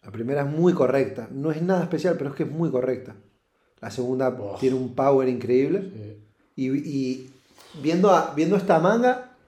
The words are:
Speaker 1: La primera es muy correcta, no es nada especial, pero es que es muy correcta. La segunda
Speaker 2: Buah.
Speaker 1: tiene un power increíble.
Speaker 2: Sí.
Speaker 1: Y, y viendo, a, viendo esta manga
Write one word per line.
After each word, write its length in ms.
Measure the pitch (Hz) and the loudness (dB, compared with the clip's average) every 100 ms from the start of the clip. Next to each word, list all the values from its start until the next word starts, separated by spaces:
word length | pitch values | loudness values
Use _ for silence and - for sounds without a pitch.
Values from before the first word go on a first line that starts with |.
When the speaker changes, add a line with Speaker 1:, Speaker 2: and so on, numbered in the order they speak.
Speaker 1:
La 80 | - | -16
primera 320 | 104 117 143 | -10 -4 -2
es 40 | 143 | -2
muy 240 | 151 180 | 2 2
correcta, 560 | 160 127 135 139 - 113 | 4 2 2 0 -4 -10
no 200 | 135 151 | -6 -4
es 100 | 156 | -2
nada 200 | 175 185 | 0 0
especial, 340 | 165 156 180 165 | 0 -2 0 -2
pero 140 | 139 | -4
es 60 | 139 | -4
que 80 | |
es 60 | 147 | -6
muy 200 | 151 165 | -2 0
correcta. 440 | 127 123 123 - 107 _ _ _ _ _ _ | 0 0 -4 -8 -20 _ _ _ _ _ _
La 80 | 113 | -12
segunda 400 | - 123 131 131 | -6 -4 0 -2
Speaker 2:
Buah. 280 | 117 101 98 | -2 -10 0
Speaker 1:
tiene 180 | 131 131 | 0 0
un 180 | 127 | -4
power 340 | 127 135 135 131 | 0 4 4 4
increíble. 640 | 123 107 127 143 185 185 | -2 2 2 2 0 -4
Speaker 2:
Sí. 240 | 107 107 107 - _ _ - | -12 -16 -18 -20 _ _ -6
Speaker 1:
Y, 140 | 131 139 | -4 -4
y 520 | - 139 131 127 - - _ _ - 160 | -4 -4 -4 -6 -12 -20 _ _ -20 -6
viendo, 280 | 143 175 202 | -2 2 6
a, 220 | 175 147 | 4 4
viendo 220 | 143 165 196 | -2 2 2
esta 220 | - 165 | 4 4
manga 540 | 175 226 247 254 - _ | 4 4 2 0 -6 _